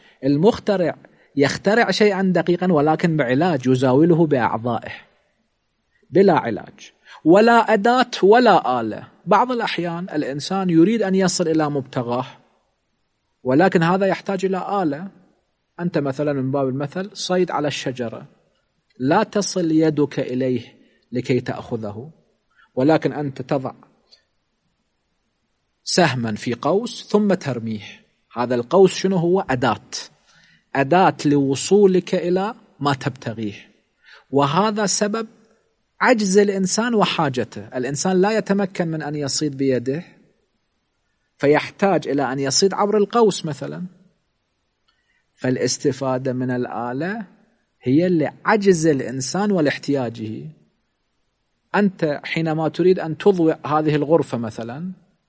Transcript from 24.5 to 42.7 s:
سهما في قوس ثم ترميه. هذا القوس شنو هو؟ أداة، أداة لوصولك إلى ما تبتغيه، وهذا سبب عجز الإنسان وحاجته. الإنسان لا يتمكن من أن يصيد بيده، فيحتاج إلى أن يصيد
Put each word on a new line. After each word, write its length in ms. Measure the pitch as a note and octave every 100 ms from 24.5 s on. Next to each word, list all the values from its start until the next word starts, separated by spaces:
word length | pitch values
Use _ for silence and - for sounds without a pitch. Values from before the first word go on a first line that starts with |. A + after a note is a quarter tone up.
| _ _ _ _ _ _ _ _ _ _ _ _ _
سهما 520 | - - E3+ B2+ A2+ G#2
في 180 | -
قوس 540 | A#2 - F#3 A#3 - -
ثم 240 | G#3 G#3
ترميه. 500 | G3 C#3+ A#2+ A2+ G#2+ - - _ _ _ -
هذا 200 | A#2+ B2
القوس 380 | A#2+ F3+ F#3+
شنو 240 | - G3 F#3+
هو؟ 220 | E3+ F#3
أداة، 500 | - C3 B2 G#2 - - - _ _ _ _ _ _ C3+
أداة 420 | C3+ E3+ F3 - D3+
لوصولك 920 | C#3+ C3+ C3+ - G3 G3+ F#3 F3+ F#3
إلى 400 | E3+ F3+ G3+ A#3+ _ -
ما 140 | C#3+
تبتغيه، 640 | C3+ D3 B2+ B2 A2 G#2+ G2+ - _ _ _ _ - _
وهذا 560 | C3+ C#3+ D#3 G#3+ G#3+ G3+
سبب 420 | - G#3 A3 A3 _ _ _ _ _ _ -
عجز 360 | G#3 A#3+ G#3 G3
الإنسان 580 | G3+ G3 F#3 - A#3 A3+
وحاجته. 720 | F3+ - D3+ B2+ G#2+ - G2
الإنسان 540 | B2+ B2+ C#3+ F#3+ F#3
لا 160 | G3 A3
يتمكن 500 | G#3+ G3 G3 - E3+
من 140 | D#3+
أن 140 | C#3+ D3+
يصيد 420 | C#3 - D3+ C3+
بيده، 460 | C3+ B2+ A#2+ C#3+ - _ _ _ _ _ _ _ _ _ _ _ _ _
فيحتاج 680 | C#3+ D3 - - G3 E3+ -
إلى 260 | C#3+ C3
أن 60 | C3+
يصيد 340 | C3+ C3 G3